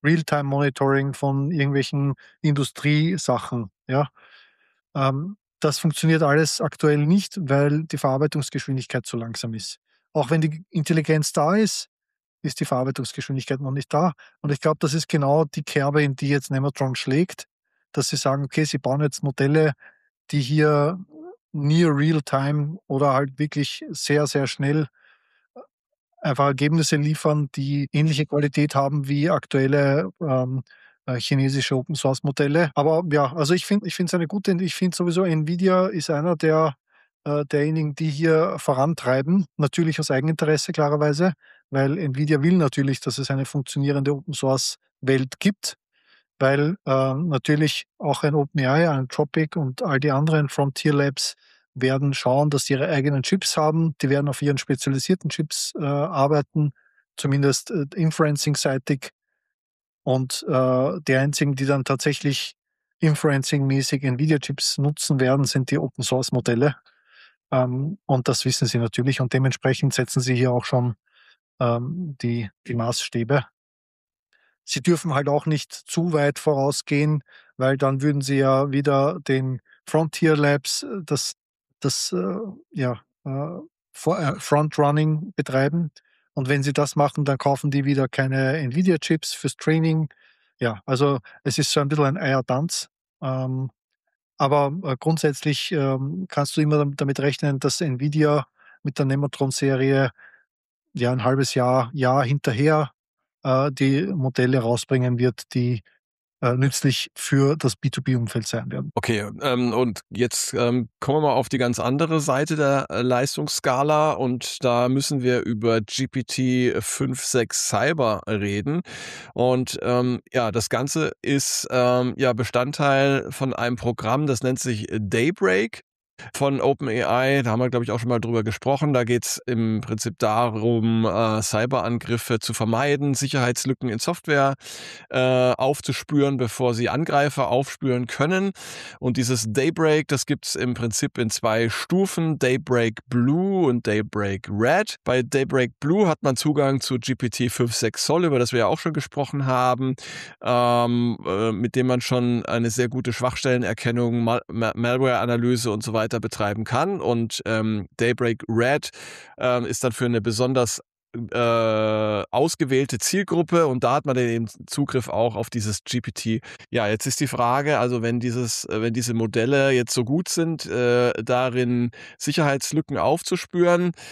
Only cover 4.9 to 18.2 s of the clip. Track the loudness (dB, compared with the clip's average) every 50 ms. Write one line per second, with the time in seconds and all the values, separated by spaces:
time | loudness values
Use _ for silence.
4.9 | _ 0 0 0 0 -2 -6 -8 -10 -14 _ _ _ _ 0 0 0 2 0 0
5.9 | 0 2 2 4 4 4 4 4 4 4 4 2 0 -2 -4 -4 -2 0 2 4
6.9 | 4 4 4 4 4 2 2 -2 -6 -8 -2 0 2 2 4 2 2 0 -2 -4
7.9 | -6 -2 0 0 2 2 0 0 0 -2 -4 -4 -6 -8 -4 -4 -4 -4 -4 -4
8.9 | -6 -6 -6 -4 -8 -6 -6 -8 -8 -8 -8 -8 -8 -8 -10 -12 -14 -16 _ _
9.9 | _ _ _ _ _ -2 0 2 2 2 2 0 -2 -6 -12 _ -4 -4 0 0
10.9 | 0 0 2 2 2 2 0 0 0 0 2 2 2 2 2 0 0 -6 -10 -12
11.9 | _ _ _ _ _ _ _ _ _ _ -8 -8 -4 -4 -4 -2 0 0 0 -2
12.9 | -2 -4 -8 -8 -8 -10 -8 -6 -6 -6 -4 -4 -4 -4 -4 -6 -6 -6 -6 -2
13.9 | 0 2 2 2 0 -4 -14 -20 _ _ -4 -4 -4 0 0 0 0 2 0 0
14.9 | 0 -2 -2 0 0 0 2 4 4 4 2 0 -2 -8 -8 -2 -2 0 0 2
15.9 | 2 2 2 2 0 -2 0 0 0 0 0 -2 -2 -2 -2 -2 -2 -2 -2 -2
16.9 | -2 -4 -2 0 2 2 2 0 -4 -12 -18 -20 _ _ _ _ _ _ _ _
17.9 | -4 -4 -2 -2 -4 -2